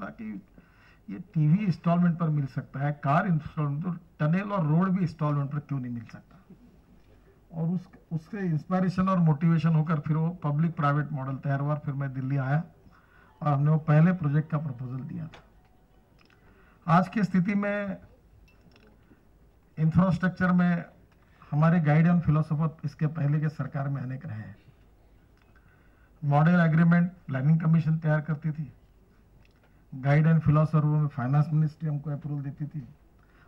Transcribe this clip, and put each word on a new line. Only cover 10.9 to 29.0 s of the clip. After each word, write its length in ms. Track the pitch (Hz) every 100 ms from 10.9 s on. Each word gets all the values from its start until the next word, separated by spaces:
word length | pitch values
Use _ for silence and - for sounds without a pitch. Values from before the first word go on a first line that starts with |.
| 147 143
मॉडल 240 | 147 131 131
तैयार 240 | 143 139
हुआ, 140 | 143
फिर 200 | 147 147
मैं 180 | 135 139
दिल्ली 220 | 131 131 143
आया 260 | 131 151 - - - _ _ _ _ _
और 100 | 147
हमने 180 | 139 147
वो 80 | 156
पहले 340 | 151 151 175
प्रोजेक्ट 380 | 180 147 147 156
का 80 | 151
प्रपोजल 440 | 156 117 123 127
दिया 220 | 151 175 151
था। 160 | - - _ _ _ _ _ _ _ _ _ _ _ _ _ 165
आज 220 | 170 180
की 160 | 220
स्थिति 300 | 185 185 185
में 420 | 202 202 202 202 180 - _ _ _ - _ _ _ _ _ _ _ _ _ _ _ _ -
इंफ्रास्ट्रक्चर 760 | 160 170 185 - 180 - 180
में 320 | 180 175 170 - - _ _ _ _ -
हमारे 300 | 147 160 180
गाइड 260 | 147 156 170
एंड 140 | 175
फिलोसोफर 540 | 147 151 156 151 160 -
इसके 220 | 147 - 151
पहले 340 | 156 143 151
के 80 | 151
सरकार 400 | - - 143 139
में 120 | 135
अनेक 220 | 127 131 -
रहे 120 | 107
हैं। 180 | 101 - - _ _ _ _ _ _ _ _ _ _ _ _ _ _ _
मॉडल 380 | 147 143 160 180
एग्रीमेंट 500 | 165 160 170 175 180 - -
प्लानिंग 340 | 131 143 160
कमीशन 380 | 160 165 151 160
तैयार 220 | 151 151
करती 300 | 147 147 160
थी, 200 | 151 127 - _ _